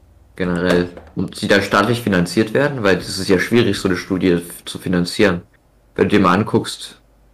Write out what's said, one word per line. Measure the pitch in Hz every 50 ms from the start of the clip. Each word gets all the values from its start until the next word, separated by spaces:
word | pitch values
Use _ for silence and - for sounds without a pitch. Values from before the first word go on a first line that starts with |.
| _ _ _ _ _ _ _
generell. | - 92 90 87 87 90 90 87 87 87 87 - - - - -
Und | 87 95 - -
sie | - 107
dann | 101 107 98
staatlich | 98 - - 101 98 113 120 117
finanziert | - 107 98 87 87 - - 110 110 110 -
werden, | 127 143 147 143 127 101
weil | 98 92
das | 87 - - 90 98
ist | 92 85
ja | 95 85
schwierig, | 85 - 113 120 117 98 98
so | - -
eine | 95 90
Studie | 87 - - 98 90 90 92
f-, | 87 87 85 - - - _
zu | - - -
finanzieren. | - 90 92 87 87 87 - - 107 98 87 87 - _ _ _ _ _ _ _ _ _ _
Wenn | - 101 90
du | 101
dir | 101
mal | 98 87 90
anguckst, | 98 110 - - 110 101 - - - - - - _ _ _ _ _ _ _